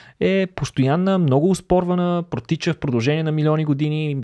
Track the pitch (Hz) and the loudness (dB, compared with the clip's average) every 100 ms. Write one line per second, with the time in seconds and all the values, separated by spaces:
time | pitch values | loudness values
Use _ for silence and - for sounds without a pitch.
0 | - - 185 190 190 - 139 - 131 165 | -16 -4 0 0 -2 -4 -6 0 0 2
1 | 190 190 151 139 180 180 - 180 180 180 | 2 2 2 2 2 0 0 0 0 0
2 | 175 175 170 120 - 160 175 156 143 120 | 0 -2 -4 -8 -4 -4 -2 -4 -2 0
3 | 123 156 156 151 151 156 151 139 151 156 | 0 0 0 0 2 2 0 0 -2 -2
4 | 151 139 | -4 -4